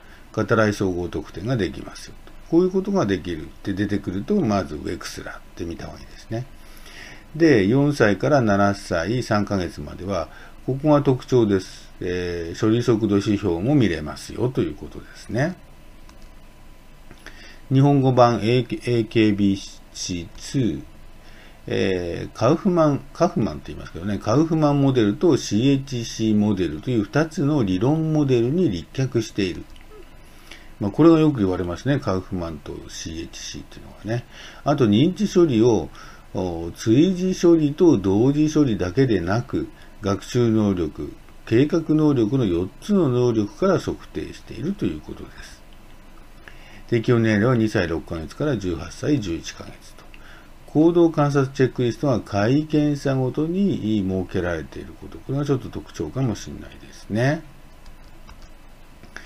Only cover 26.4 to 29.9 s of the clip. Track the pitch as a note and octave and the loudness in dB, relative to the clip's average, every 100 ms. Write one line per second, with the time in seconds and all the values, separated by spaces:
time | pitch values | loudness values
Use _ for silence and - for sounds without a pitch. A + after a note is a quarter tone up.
26.4 | G#2+ G2 E2 D2+ C3 A#2+ G2 C#3 D#3+ - | 2 2 -2 -4 -2 -2 0 0 -2 -2
27.4 | C#3+ D3+ G2 F#2 B2 D#3 D#3+ D#3 C#3 B2 | 0 2 2 2 2 2 0 0 2 2
28.4 | A#2 E3+ E3 F2 - - C3 A#2+ A2 - | 2 2 0 -2 -6 -6 -2 -2 -4 -2
29.4 | F#2 D#2+ - - - | -4 -4 -12 -18 -20